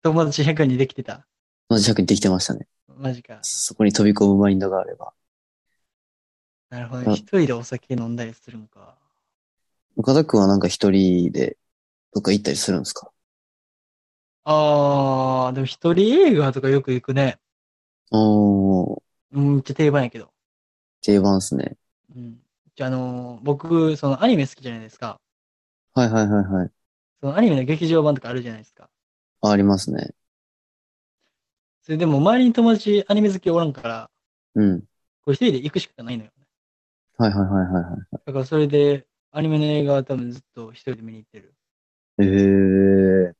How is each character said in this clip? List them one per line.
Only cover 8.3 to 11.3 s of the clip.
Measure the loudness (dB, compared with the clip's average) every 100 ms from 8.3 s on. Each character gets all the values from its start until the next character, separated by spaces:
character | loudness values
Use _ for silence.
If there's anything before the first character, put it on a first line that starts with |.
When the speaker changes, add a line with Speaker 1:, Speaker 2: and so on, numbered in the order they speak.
Speaker 1:
す | -14 -20
る | -20
ん | -20
か。 | _ -20 _ _ _ _ _ _ _ _ _ _ -6
Speaker 2:
岡 | 2
田 | 2
く | 4 2
ん |
は | 4
な | 2
ん |
か | 0
一 | 0 0
人 | 4 2 2 0